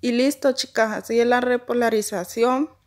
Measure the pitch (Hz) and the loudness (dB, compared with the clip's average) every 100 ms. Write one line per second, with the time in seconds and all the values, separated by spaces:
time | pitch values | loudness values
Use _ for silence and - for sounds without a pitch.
0 | 240 240 262 285 277 262 - - 220 208 | 0 2 2 2 -2 -2 -4 -2 -2 -2
1 | - 226 233 240 247 247 247 240 233 220 | -2 0 2 2 2 -2 -2 0 0 0
2 | 208 202 180 - 233 262 311 _ | -2 -6 -6 0 0 2 -2 _